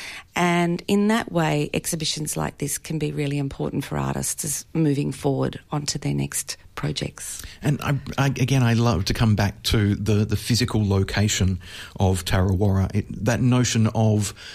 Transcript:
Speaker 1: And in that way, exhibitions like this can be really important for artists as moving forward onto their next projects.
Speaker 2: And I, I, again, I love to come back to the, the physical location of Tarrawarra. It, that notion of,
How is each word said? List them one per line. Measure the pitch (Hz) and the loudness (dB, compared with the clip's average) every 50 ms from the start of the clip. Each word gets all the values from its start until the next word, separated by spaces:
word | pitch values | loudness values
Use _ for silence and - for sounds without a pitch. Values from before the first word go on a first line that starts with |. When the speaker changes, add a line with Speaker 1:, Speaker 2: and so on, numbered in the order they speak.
| - - - - - - - | -14 -14 -16 -16 -18 -8 -2
Speaker 1:
And | - 180 175 170 175 175 170 175 - - - | 0 2 2 2 2 2 0 0 -2 -2 0
in | 202 202 202 208 | 2 2 4 2
that | 220 233 - - | 2 0 -2 -2
way, | 170 170 160 156 151 147 147 - - | -2 0 0 2 0 0 -2 -2 -4
exhibitions | 156 - - 175 160 156 - - 156 156 147 - | -4 -4 -4 -4 -4 -4 -4 -4 -4 -6 -6 -4
like | 156 156 151 - - | -4 -4 -4 -4 -6
this | 147 143 - - | -6 -6 -6 -6
can | - - 165 156 | -6 -6 -4 -2
be | 151 151 | -2 -2
really | 147 151 147 139 143 143 | -2 -2 -2 -2 -2 -2
important | 139 139 - - 151 147 - 143 139 | -2 -4 -4 -4 -4 -4 -4 -4 -4
for | - 151 - | -4 -4 -4
artists | 135 135 139 139 139 - - - - | -2 -2 -2 -2 -4 -4 -4 -6 -6
as | 156 143 - - - - | -6 -6 -6 -8 -4 -2
moving | 160 160 147 139 139 143 123 | 0 2 2 2 2 0 -2
forward | - - - 143 135 131 135 127 - - - _ | -4 -2 -2 -2 0 0 -2 -2 -4 -8 -10 _
onto | 151 147 147 - - 147 | -6 -6 -4 -4 -6 -4
their | - 143 147 | -4 -2 -2
next | 143 - 139 - - - - - - - - - | -2 -2 -2 -4 -6 -6 -8 -10 -14 -16 -16 -10
projects. | - - 73 73 - - - - - - - - - - - - - | -6 -6 -4 -4 -4 -6 -6 -8 -10 -12 -12 -12 -12 -12 -14 -12 -4
Speaker 2:
And | - 143 143 - - | -2 0 0 0 0
I, | - 143 131 - - - - | -2 -2 -2 -2 -4 -2 0
I, | 139 | 0
again, | 139 131 - 131 120 139 135 123 | 0 0 0 0 2 4 4 4
I | 117 117 | 4 4
love | 113 120 120 107 82 92 | 4 4 2 2 2 0
to | - - | 0 0
come | - 120 110 104 | 2 4 4 4
back | 95 101 98 - - - | 4 4 2 0 -2 -2
to | - - 113 101 101 101 | 0 2 4 4 4 2
the, | - 101 107 107 104 110 | 2 2 2 2 2 2
the | 110 107 | 2 0
physical | 101 - - 120 104 123 - - 110 107 98 | -2 0 0 0 2 2 2 2 2 2 2
location | 98 98 98 - - 101 104 107 - - 98 92 92 85 - - - - - - - - | 4 2 2 2 0 0 2 2 2 2 2 0 0 -2 -6 -10 -16 -16 -16 -12 -2 0
of | 98 92 92 87 - | 2 2 2 2 0
Tarrawarra. | - - 95 90 101 95 87 104 98 95 95 92 - - | 0 2 2 4 2 2 2 2 2 4 2 2 2 0
It, | 107 - - 110 - 95 | -2 -2 -2 -6 -4 0
that | 123 117 - | 0 2 2
notion | 131 123 123 123 123 - - 117 110 110 - | 4 4 4 4 2 2 2 2 2 2 4
of, | 113 110 110 107 107 104 - - - - - - | 4 4 4 4 4 2 -2 -4 -10 -16 -18 -18